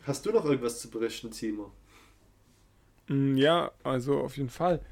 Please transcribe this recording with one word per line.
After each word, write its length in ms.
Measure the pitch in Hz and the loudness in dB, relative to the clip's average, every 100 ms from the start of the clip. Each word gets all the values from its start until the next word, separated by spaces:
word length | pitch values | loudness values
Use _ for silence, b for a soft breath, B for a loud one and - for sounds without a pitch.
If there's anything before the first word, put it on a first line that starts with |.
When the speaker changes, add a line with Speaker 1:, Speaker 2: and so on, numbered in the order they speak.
Speaker 1:
hast 220 | - 135 202 | -6 -4 0
du 60 | |
noch 120 | 220 156 | 2 2
irgendwas 340 | 127 120 117 | 2 0 -4
zu 100 | 117 | -8
berichten, 400 | 113 113 - 117 | -4 -4 -4 -10
Timo? 400 | - 113 107 98 - b b b b _ _ _ _ _ _ _ _ - | -6 -6 -6 -8 -16 b b b b _ _ _ _ _ _ _ _ -4
Speaker 2:
Mm, 280 | 139 139 135 | 2 4 6
ja, 340 | 143 170 - - | 6 4 2 -4
also 340 | 123 131 127 143 | -2 -2 0 0
auf 160 | 135 139 | 0 -4
jeden 140 | 131 | -8
Fall. 300 | - 175 165 b | -2 0 0 b